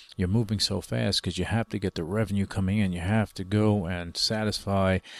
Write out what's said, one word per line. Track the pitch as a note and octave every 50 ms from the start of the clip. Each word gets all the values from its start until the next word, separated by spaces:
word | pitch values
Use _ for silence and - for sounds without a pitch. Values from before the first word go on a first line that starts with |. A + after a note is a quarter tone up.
| - - -
you're | - F#2
moving | F2 G2+ A#2+ A2+ G2 A2 F#2+
so | - - G2+ F#2
fast | - - A#2+ A#2+ A#2 G#2 F#2+ - -
'cause | F#2 E2
you | F2 F#2
have | - A2 A#2 A2+ -
to | - G2
get | G2+ F#2 -
the | F2+ E2
revenue | D#2 G2 A2 A2 F#2 G2 G2 G2
coming | - - G2+ F#2+ F#2 G2+
in. | G#2+ G#2 F#2 F2+
You | F2
have | E2 F#2+ A2 A2+ G2+ - -
to | - F#2
go | F#2 G#2 G#2+ G#2+ G#2+ G#2 G#2 E2+
and | E2+ F#2 F2 E2+ E2+ -
satisfy | - - - A2 G#2+ G#2+ G#2 G2 - - G2+ G2 F#2+ F#2+ F#2+ F#2 F#2 - - -